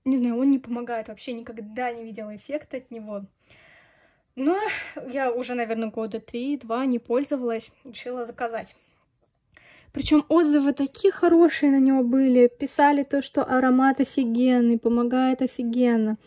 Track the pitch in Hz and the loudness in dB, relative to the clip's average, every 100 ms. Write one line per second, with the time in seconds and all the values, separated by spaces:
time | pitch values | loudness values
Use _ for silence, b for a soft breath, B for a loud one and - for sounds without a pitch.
0 | 262 269 240 233 277 269 233 240 240 233 | -2 0 0 0 2 2 -2 -8 -6 -8
1 | 220 208 - 233 233 226 208 220 247 233 | -8 -12 -12 -12 -12 -16 -12 -6 -6 -6
2 | 226 208 208 208 - 294 302 262 254 226 | -12 -14 -14 -14 -10 -10 -8 -14 -12 -16
3 | 214 202 196 _ b b b b b b | -12 -12 -12 _ b b b b b b
4 | b b _ - 269 381 427 B B - | b b _ -4 -2 0 -2 B B -14
5 | 262 262 262 240 247 247 226 226 226 220 | -8 -4 -2 -2 -4 -4 -4 -4 -4 -6
6 | 220 220 - 240 262 285 226 226 269 240 | -8 -8 -10 -8 -6 -6 -6 -4 -2 -2
7 | - 240 285 285 240 226 - _ - 226 | -2 -2 -2 -4 -4 -6 -10 _ -20 -16
8 | 247 247 233 240 233 226 190 _ _ _ | -12 -10 -10 -8 -8 -8 -12 _ _ _
9 | _ _ _ _ _ b b b b - | _ _ _ _ _ b b b b -8
10 | - 302 294 320 302 294 277 285 277 - | 2 2 4 2 4 2 2 0 -4 0
11 | 392 - 349 330 339 - 285 269 262 269 | 0 2 4 6 6 4 2 4 4 4
12 | 247 262 269 247 240 - 277 - 294 285 | 2 2 4 6 4 2 -6 2 4 4
13 | 269 285 - - - 254 262 254 269 269 | 0 -2 -2 -4 0 2 4 4 4 2
14 | 269 - 240 233 254 247 233 233 233 233 | 0 0 -2 2 2 4 4 2 2 0
15 | 240 254 262 254 254 - 240 240 247 233 | 0 2 0 0 -2 -4 -4 0 2 2
16 | 214 220 | 0 -4